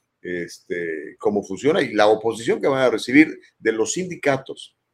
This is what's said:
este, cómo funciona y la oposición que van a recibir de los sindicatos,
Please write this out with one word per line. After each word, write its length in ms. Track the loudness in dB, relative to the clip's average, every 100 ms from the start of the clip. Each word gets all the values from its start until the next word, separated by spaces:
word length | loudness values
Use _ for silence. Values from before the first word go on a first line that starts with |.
| _ _
este, 960 | -10 -8 -8 -12 -8 -6 -6 -8 -12 -4
cómo 240 | -2 -2
funciona 380 | -4 -2 0 2
y 140 | 0
la 140 | 4 4
oposición 520 | 4 0 -4 -2 0
que 80 | 0
van 140 | 2
a 80 | 2
recibir 500 | 2 4 4 4 0 -18 _
de 140 | -2
los 220 | 0 -2
sindicatos, 840 | -2 -6 -2 0 0 -4 -16 -18 _ _